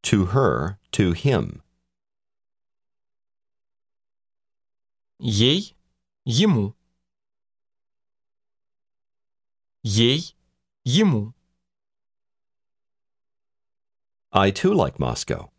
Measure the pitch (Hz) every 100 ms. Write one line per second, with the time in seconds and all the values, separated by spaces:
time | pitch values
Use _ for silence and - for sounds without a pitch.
0 | - 104 90 117 120 60 78 101 _ -
1 | 95 85 139 113 50 50 _ _ _ _
2 | _ _ _ _ _ _ _ _ _ _
3 | _ _ _ _ _ _ _ _ _ _
4 | _ _ _ _ _ _ _ _ _ _
5 | _ _ 127 101 120 165 208 _ _ _
6 | _ _ - 117 214 135 101 - _ _
7 | _ _ _ _ _ _ _ _ _ _
8 | _ _ _ _ _ _ _ _ _ _
9 | _ _ _ _ _ _ _ _ 110 101
10 | 117 139 - _ _ _ _ _ 123 147
11 | 214 117 104 - _ _ _ _ _ _
12 | _ _ _ _ _ _ _ _ _ _
13 | _ _ _ _ _ _ _ _ _ _
14 | _ _ _ 95 98 98 185 202 76 -
15 | 65 57 - - -